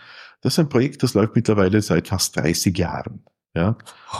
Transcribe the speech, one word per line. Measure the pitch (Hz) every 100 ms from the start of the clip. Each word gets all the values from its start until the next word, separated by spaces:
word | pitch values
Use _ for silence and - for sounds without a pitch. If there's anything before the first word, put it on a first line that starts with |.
| - - - _
das | -
ist | 175
ein | 147
Projekt, | 123 139 -
das | 127
läuft | 101 107 123
mittlerweile | 110 101 92 107
seit | - 85 -
fast | 98 - 85
dreißig | 80 85 101 90
Jahren. | 82 - - - _ _ _ 80
Ja, | 92 117 - - -